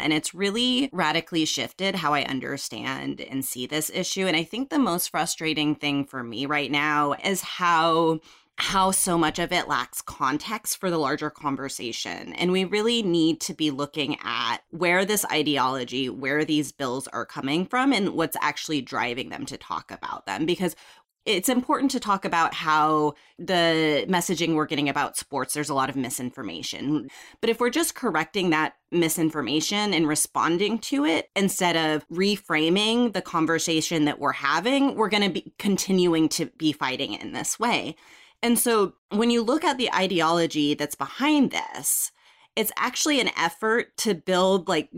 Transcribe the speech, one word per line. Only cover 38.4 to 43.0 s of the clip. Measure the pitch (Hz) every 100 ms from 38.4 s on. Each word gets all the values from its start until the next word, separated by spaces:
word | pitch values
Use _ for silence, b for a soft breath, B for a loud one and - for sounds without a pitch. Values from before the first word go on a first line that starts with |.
| 233
And | 233
so | 240 220 190 - _
when | 202 233
you | 233
look | 220 311
at | 349 254
the | 233
ideology | - 190 180 160 170 165 151 147
that's | 147 147
behind | - 135 - 285 302 240
this, | 82 - - - - - b b b b
it's | - 214 -
actually | 240 -